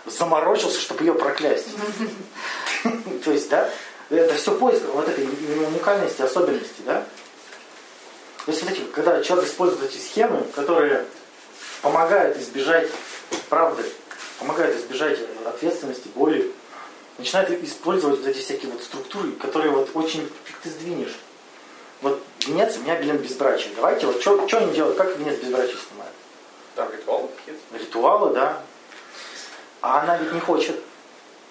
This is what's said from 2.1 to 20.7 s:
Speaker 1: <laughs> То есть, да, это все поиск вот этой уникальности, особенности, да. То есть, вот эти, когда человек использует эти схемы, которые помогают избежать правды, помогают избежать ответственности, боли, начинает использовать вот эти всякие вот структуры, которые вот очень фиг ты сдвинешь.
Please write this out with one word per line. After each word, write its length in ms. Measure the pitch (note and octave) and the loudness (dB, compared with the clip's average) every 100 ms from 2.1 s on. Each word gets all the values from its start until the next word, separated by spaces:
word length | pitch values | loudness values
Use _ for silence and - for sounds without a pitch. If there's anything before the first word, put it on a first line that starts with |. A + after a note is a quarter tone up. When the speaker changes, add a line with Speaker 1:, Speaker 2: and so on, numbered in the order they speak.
| - - - - - - - | -6 -14 -12 -10 -4 -2 0
Speaker 1:
<laughs> 400 | A3+ A3+ F#3+ B2 | -2 -2 -6 -4
То 80 | D#3 | 2
есть, 180 | C#3+ - | 2 4
да, 200 | D#3 - - - - - | 2 2 -2 -12 -16 0
это 240 | E3+ E3 D3 | 4 4 4
все 200 | - - | 2 4
поиск 280 | B3 G3+ - | 4 4 2
вот 140 | D3 D#3 | 0 0
этой 160 | C3+ C3+ | 0 -2
уникальности, 960 | C#3+ D3+ D3+ D#3 E3 G3+ G3+ E3+ - | -2 -2 0 0 0 2 2 2 0
особенности, 600 | - F#3 E3 B2 - - B2+ | 0 2 2 2 -4 -10 -4
да. 180 | - - - - - - - - - - - - - - - - | -2 -4 -14 -20 -20 -20 -20 -20 -20 -20 -20 -20 -20 -20 -10 -4
То 60 | |
есть, 120 | D#3+ | -2
вот 80 | F3+ | -2
эти, 100 | - - | -4 -4
когда 280 | D3+ E3+ - | 0 2 4
человек 260 | - F3+ D3+ | 4 2 2
использует 340 | - F3+ - - | 2 2 2 -4
эти 60 | - | -6
схемы, 420 | - G#3 A#3 - - - | -4 2 2 2 -2 -4
которые 500 | F3 D#3+ D3 C3 - - - - - - - - | 2 4 4 2 -2 -12 -20 -20 -20 -16 -14 -2
помогают 560 | D3 - E3 G3 E3 - | 2 4 6 6 4 0
избежать 520 | A#2+ C3+ C#3 E3 D#3+ - - - - - - | -4 -2 4 4 2 -4 -10 -14 -8 -8 0
правды, 340 | D#3 E3 - - - - - - - | 2 2 2 -6 -8 -16 -14 -14 -10
помогают 380 | C3 E3 D#3 - | -4 0 0 0
избежать 420 | - B2+ D3+ C3+ A2+ A2+ A2+ | -4 -2 0 0 -4 -8 -8
ответственности, 640 | - E3 - C3+ B2 G2+ B2 | -4 -2 -2 -6 -8 -10 2
боли, 360 | D#3 - - - - - - - - - | 4 4 0 -4 -16 -18 -18 -18 -20 -10
начинает 340 | B2 F#3+ F3+ E3+ | 0 2 2 0
использовать 560 | D3+ - E3 F#3+ D3 C#3 | -4 -4 0 2 4 2
вот 80 | C3+ | 0
эти 120 | - | -2
всякие 320 | - - C3+ | -4 -6 -6
вот 100 | A#2+ | -8
структуры, 480 | - - - G3+ D#3+ | -10 -10 -10 -6 -4
которые 380 | A#2+ C3+ D#3 D#3 | -4 -2 0 2
вот 180 | C#3 C3+ | 2 0
очень 360 | D#3+ D#3+ D#3+ - - - | 0 -2 -2 -6 -10 -16
фиг 100 | - | -14
ты 60 | |
сдвинешь. 460 | E3 | -12